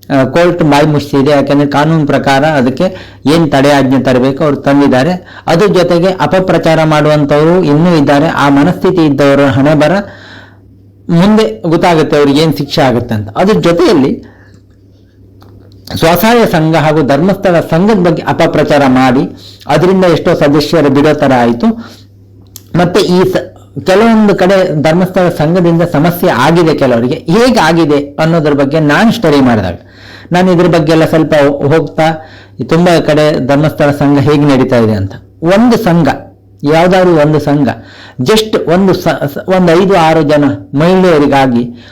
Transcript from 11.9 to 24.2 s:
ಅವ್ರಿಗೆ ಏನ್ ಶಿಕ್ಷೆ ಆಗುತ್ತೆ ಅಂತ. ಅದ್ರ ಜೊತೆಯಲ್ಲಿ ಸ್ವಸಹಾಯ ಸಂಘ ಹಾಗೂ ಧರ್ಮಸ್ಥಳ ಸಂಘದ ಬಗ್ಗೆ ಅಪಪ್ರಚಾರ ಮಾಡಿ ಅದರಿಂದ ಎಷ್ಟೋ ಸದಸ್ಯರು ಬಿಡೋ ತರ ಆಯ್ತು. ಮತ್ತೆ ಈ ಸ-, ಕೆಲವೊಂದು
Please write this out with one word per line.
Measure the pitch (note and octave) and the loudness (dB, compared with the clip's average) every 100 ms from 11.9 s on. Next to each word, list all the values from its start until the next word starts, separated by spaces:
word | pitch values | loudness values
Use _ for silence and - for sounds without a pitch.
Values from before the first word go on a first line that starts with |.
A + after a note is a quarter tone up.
| D#3+ C#3+ D3 | 0 0 0
ಅವ್ರಿಗೆ | C#3+ C#3 | 0 2
ಏನ್ | D#3+ - | 0 -2
ಶಿಕ್ಷೆ | C#3+ - | -4 -2
ಆಗುತ್ತೆ | C3+ A#2+ A2+ | 0 -2 -4
ಅಂತ. | A2 G2 - | -6 -6 -2
ಅದ್ರ | F#3+ F#3 | 0 0
ಜೊತೆಯಲ್ಲಿ | E3+ E3+ F4 D#3+ C3 - - - - - _ _ _ _ _ _ - - - - - - - - | 0 0 0 0 0 -4 -12 -20 -20 -20 _ _ _ _ _ _ -20 -20 -20 -20 -20 -20 -14 -4
ಸ್ವಸಹಾಯ | D#3+ E3+ A3 A#3+ F#3 | 0 0 2 2 0
ಸಂಘ | E3+ D#3+ D#3+ | 0 0 0
ಹಾಗೂ | D3+ D3+ | 0 0
ಧರ್ಮಸ್ಥಳ | D3 A#3 F#3 F#3+ F#3+ E3+ | 0 0 0 -2 0 -2
ಸಂಘದ | - E3 G#3 G#3 | -2 -2 0 0
ಬಗ್ಗೆ | F3 D#3 | 0 -2
ಅಪಪ್ರಚಾರ | - C#3 E3 D#3 C#3+ D3 C3+ | -4 -2 0 0 0 0 2
ಮಾಡಿ | B2+ C3 B2+ F3 - - - - | 2 2 0 -4 -10 -20 -14 -4
ಅದರಿಂದ | D3 F3+ F#3+ | -2 0 2
ಎಷ್ಟೋ | F3+ D3+ F#3 | 0 0 -2
ಸದಸ್ಯರು | E3+ D3 D3+ - E3 C#3+ | 0 0 0 0 0 0
ಬಿಡೋ | C#3 D3+ | 2 0
ತರ | D3 C#3 B2 | 0 0 2
ಆಯ್ತು. | A#2+ A2+ A2+ A2+ - - - - - - - - - E3 | 0 0 -2 -2 -10 -20 -20 -20 -20 -20 -20 -20 -6 -2
ಮತ್ತೆ | F3+ G#3+ | 0 0
ಈ | F3 F3+ F#3 | 0 0 0
ಸ-, | - - - - D3 - | -2 -8 -18 -18 -8 -2
ಕೆಲವೊಂದು | F#3+ A#3 A3 | 2 2 2